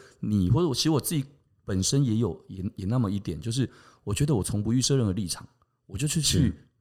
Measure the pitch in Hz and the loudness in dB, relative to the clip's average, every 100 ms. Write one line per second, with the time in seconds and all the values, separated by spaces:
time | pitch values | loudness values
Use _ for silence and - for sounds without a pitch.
0 | - _ 107 107 92 131 175 120 156 151 | -16 _ -2 2 4 4 2 0 2 2
1 | - 160 - - _ _ - 95 92 139 | 0 -2 -4 -10 _ _ -6 -2 0 2
2 | 139 110 110 80 - 92 92 - 95 123 | 2 2 0 -2 -12 -10 -8 -6 -2 0
3 | 104 101 98 78 107 120 120 - - _ | 0 -2 -4 -8 -4 -2 -4 -6 -20 _
4 | - 101 147 123 92 104 104 123 120 135 | -6 -2 0 0 0 -2 0 0 2 2
5 | 110 92 92 - - _ _ _ - 95 | 0 0 -4 -8 -12 _ _ _ -12 -6
6 | 151 165 143 90 82 - - _ | -2 0 2 2 2 0 -12 _